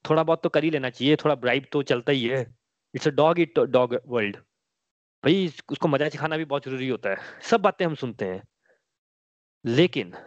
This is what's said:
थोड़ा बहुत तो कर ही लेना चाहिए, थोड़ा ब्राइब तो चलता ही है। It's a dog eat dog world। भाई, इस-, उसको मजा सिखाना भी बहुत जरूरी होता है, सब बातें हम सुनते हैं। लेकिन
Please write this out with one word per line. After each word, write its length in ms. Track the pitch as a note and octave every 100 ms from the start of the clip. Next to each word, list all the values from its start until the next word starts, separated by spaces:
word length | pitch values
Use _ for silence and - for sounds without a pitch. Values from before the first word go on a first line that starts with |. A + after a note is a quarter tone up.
| -
थोड़ा 120 | D#3
बहुत 200 | D#3+ D#3+
तो 60 | E3+
कर 160 | D3+
ही 60 | D#3
लेना 200 | D3+ B2+
चाहिए, 260 | - C3+ D3+
थोड़ा 180 | D3+
ब्राइब 320 | C3+ B2 C3+ -
तो 100 | D3
चलता 300 | C3+ B2 C3+
ही 140 | C3+ A2+
है। 300 | C3 A#2 - _ _ _ B2+
It's 140 | D#3
a 60 | C3+
dog 180 | D#3 F3
eat 300 | D#3+ D3 B2+
dog 240 | B2+ B2
world। 460 | B2 - A#2+ G#2 - _ _ _ _ _ _ _ _
भाई, 200 | C3+ G3
इस-, 200 | F3+ - -
उसको 200 | D3 E3+
मजा 200 | C#3 D3+
सिखाना 280 | D3+ D#3 D#3
भी 80 |
बहुत 200 | D#3 C#3
जरूरी 240 | C3+ C3 C3
होता 220 | A2+ G2+
है, 60 | F#2+ - -
सब 180 | - A3+
बातें 260 | G3 - F3
हम 80 |
सुनते 300 | D3 B2 A2
हैं। 180 | G2 F#2+ - _ _ _ _ _ _ _ _ _ _ _ A#2
लेकिन 480 | B2+ F3+ C#3+ F2+ -